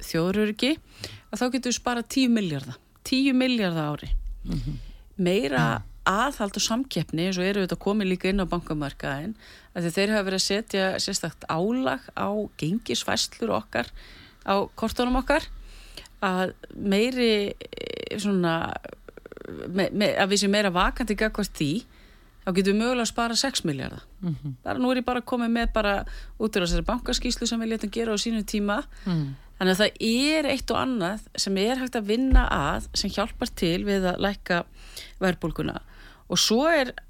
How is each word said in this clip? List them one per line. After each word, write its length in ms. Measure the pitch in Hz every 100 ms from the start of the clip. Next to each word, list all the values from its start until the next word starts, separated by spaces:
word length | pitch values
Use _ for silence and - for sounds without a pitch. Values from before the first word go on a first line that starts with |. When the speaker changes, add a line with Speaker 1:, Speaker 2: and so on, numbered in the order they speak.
Speaker 1:
þjóðaröryggi, 800 | - 165 175 202 214 214 247 311 - - - - -
að 60 | 226
þá 140 | 240
getum 180 | 254 247
við 80 | 226
sparað 300 | - 240 233
tíu 200 | 269 254
milljarða, 460 | 233 185 143 139 - _ _
tíu 280 | - 262 277
milljarða 520 | 254 254 240 190 165 147
á 40 |
ári. 140 | 147 - - - -
Speaker 2:
Mhm. 340 | - 160 123 135 - - - -
Speaker 1:
Meira 400 | 180 190 277 262 117 113
Speaker 2:
Mm. 40 | - - -
Speaker 1:
aðhald 500 | 196 262 - 202 202
og 60 |
samkeppni, 640 | - 226 269 175 156 156 185
eins 100 | 180
og 60 |
eru 160 | 185 202 180
auðvitað 120 | 170
komið 300 | 196 214 190
líka 200 | 185 190
inn 120 | 202
á 60 | 175
bankamarkaðinn, 880 | 175 - 151 139 - 147 139 156 220 - - - -
af 80 |
því 60 | 170
þeir 160 | 165 202
hafa 140 | 214 190
verið 100 | 190
að 0 |
setja 540 | - 202 233 196 190 -
sérstakt 480 | - 190 165 - -
álag 520 | 160 196 247 262 135 - -
á 320 | 196 214 208 -
gengisfærslur 920 | 151 220 - - - 110 - - 226
okkar, 360 | - - - - - - - - -
á 220 | - - - -
kortunum 460 | 220 - 247 254
okkar, 240 | 247 294 - - - - - - - -
að 300 | 196 185 185 - -
meiri, 800 | - 202 196 240 254 233 208 202 -
eh, 560 | - - 50 50 50 -
svona, 560 | 202 190 170 165 - - - - - - - - - 73 -
me-, 220 | 185 -
me-, 240 | 185 196 -
að 120 | 190
við 80 | 202
séum 80 | 196
meira 200 | 208 202
vakandi 420 | 180 208 - 220 202
gagnvart 360 | 214 214 196
því, 300 | - 147 185 - - - - - - -
þá 80 |
getum 200 | 185 190
við 60 | 208
mögulega 220 | 233 254
að 100 | 220
spara 240 | - 233 226
sex 260 | 277 -
milljarða. 380 | 165 139 131 - - -
Speaker 2:
Mhm. 320 | 180 135 143 131
Speaker 1:
Bara, 140 | - 254
nú 120 | 254
er 60 | 254
ég 20 |
bara 160 | 247 247
komið 280 | 240 247 233
með 220 | 233 233
bara 320 | 220 202 202 - - - -
út 160 | 220 208
úr 60 |
þessari 200 | 170 175
bankaskýrslu 640 | 170 240 247 247 240 233 233
sem 140 | 233
við 80 | 226 220
létum 120 | 208
gera 220 | 226 226
á 40 | 208
sínum 280 | 233 220
tíma. 400 | 202 214 202 208 - - 190
Speaker 2:
Mhm. 280 | 165 139 135 - -
Speaker 1:
Þannig 160 | 185 185
að 40 |
það 120 | 214 -
er 460 | 220 233 285 311 294
eitt 240 | 269 -
og 60 | 233
annað 420 | 262 240 185 214 - -
sem 200 | - 190
er 180 | 208 262
hægt 200 | 254 247
að 100 | 202
vinna 420 | 233 262 254 240
að, 380 | 190 143 208 -
sem 160 | - 202
hjálpar 440 | 190 202 - 247
til 300 | - 180 175
við 180 | 202 196 180
að 40 | -
lækka 460 | 196 196 - 170 - - - - - -
verðbólguna. 600 | 185 175 165 - 156 - - - - - -
Og 80 | 180
svo 260 | - 226 311
er, 260 | 320 247 -